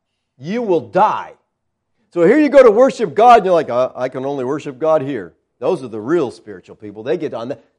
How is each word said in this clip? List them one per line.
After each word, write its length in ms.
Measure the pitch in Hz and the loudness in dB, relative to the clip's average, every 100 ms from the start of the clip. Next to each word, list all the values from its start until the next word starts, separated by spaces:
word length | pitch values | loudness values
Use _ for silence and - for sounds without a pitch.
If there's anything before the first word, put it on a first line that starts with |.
| _ _ _ _ | _ _ _ _
You 240 | 139 226 | -10 -8
will 200 | 233 170 | -2 -2
die." 540 | - 185 180 123 90 - _ _ _ _ _ _ _ | -2 -2 0 -2 -10 -18 _ _ _ _ _ _ _
So 160 | 175 170 | 0 2
here 140 | 285 | 4
you 100 | 294 | 4
go 140 | 277 | 6
to 80 | 240 | 6
worship 420 | 208 262 262 208 | 6 2 2 -6
God, 240 | 135 240 233 | 2 6 6
and 80 | 190 | 4
you're 80 | |
like, 160 | 170 135 | 0 0
"Uh, 220 | 120 127 - | -2 -4 -4
I 140 | 131 | -8
can 160 | 135 131 | -6 -8
only 180 | 143 | -6
worship 340 | 127 147 147 127 | -6 -8 -10 -6
God 260 | 156 156 | 0 0
here." 320 | 139 131 85 _ _ _ | -2 -8 -12 _ _ _
Those 240 | 131 175 | -6 -4
are 40 | 127 | -6
the 140 | 110 | -12
real 300 | 110 170 127 | -4 -2 -2
spiritual 440 | - - 95 - - | -8 -20 -20 -20 -20
people. 280 | 107 104 | -18 -14
They 140 | 113 175 | -8 -6
get 160 | 147 | -6
on 160 | 120 120 | -10 -12
that. 140 | 143 _ | -14 _